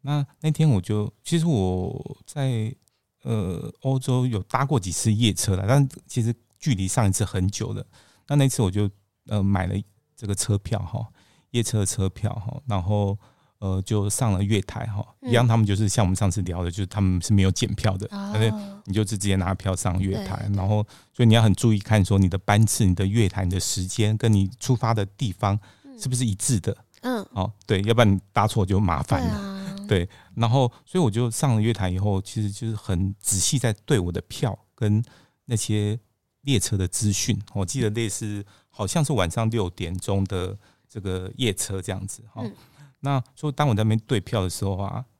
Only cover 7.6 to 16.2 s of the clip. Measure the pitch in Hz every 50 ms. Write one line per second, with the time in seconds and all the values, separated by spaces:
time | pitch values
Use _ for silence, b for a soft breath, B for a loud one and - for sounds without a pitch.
7.6 | 107 95 101 98 98 b b b b b b b b _ 143 147 135 135 - -
8.6 | 117 92 90 101 104 98 - _ _ _ _ _ _ - 110 104 98 98 101 92
9.6 | 92 92 98 98 - _ _ _ _ _ _ - - 101 101 - - - 104 98
10.6 | _ - - 101 92 85 - - 120 - b b b b b b b b - 120
11.6 | 113 - - 107 98 90 - - 95 95 - - - 107 - - 92 - - -
12.6 | _ 123 104 95 85 92 104 104 104 98 98 101 b b b b b b b _
13.6 | - 98 95 95 95 - 110 107 98 101 - - 131 113 98 90 98 101 110 101
14.6 | - - - - - - 101 104 - - _ _ - 247 120 120 123 120 113 113
15.6 | 110 101 101 95 110 98 - - 107 90 92 -